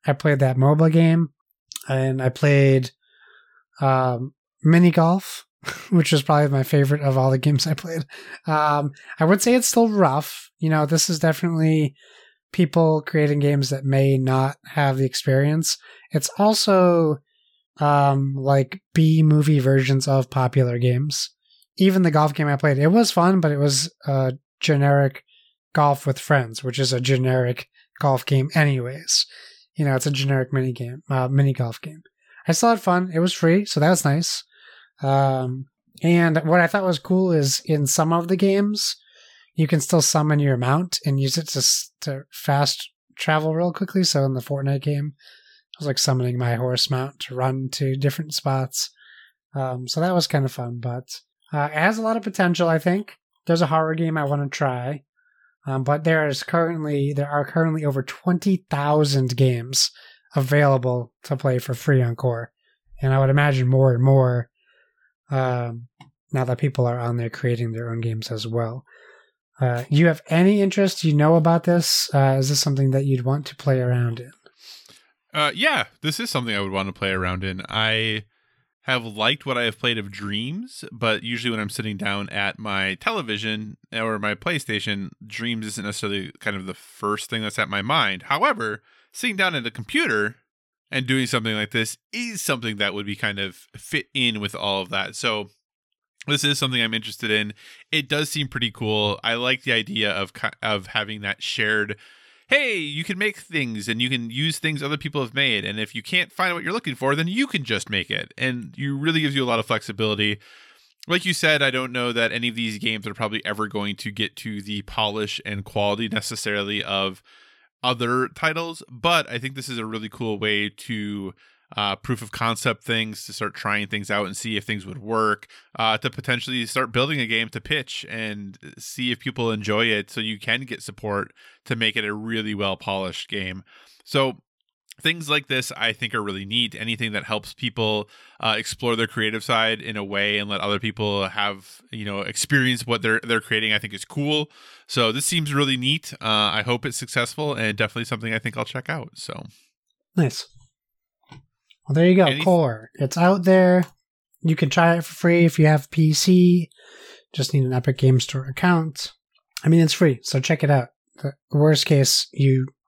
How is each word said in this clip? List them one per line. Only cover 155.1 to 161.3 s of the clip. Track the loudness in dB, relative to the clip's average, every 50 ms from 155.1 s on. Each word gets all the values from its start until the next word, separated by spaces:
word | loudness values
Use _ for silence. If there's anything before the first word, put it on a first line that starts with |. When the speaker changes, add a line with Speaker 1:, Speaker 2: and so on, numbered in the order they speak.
| -4
Speaker 1:
free | 0 2 4 6 6 6
if | 6 6
you | 6 6
have | 6 6 4 2 0
P | 2 2 4 4 4
C. | 2 4 6 6 8 8 6 6 4 2 -2 _ _ -20 -20 -20 -20 -20 -20 -20 -20 _ _ -6
Just | -4 -2 0 0
need | 0 2
an | 2 0
Epic | 0 0 -2 0
Game | 4 4 6 6 4
Store | 2 0 -6 -8 -8
account. | -10 -4 0 2 4 4 2 2 -2 -6 -10 -12 -12 -14 _ _ _ _ _ _ _ _ -2 2
I | 6
mean, | 6 6
it's | 6 4 4
free, | 4 4 2 2 0
so | -2 -2 -2 0
check | 0 0 0 2 2
it | 4
out. | 4 4 2 -2 _ _ _ _ _
The | -10 -10 -10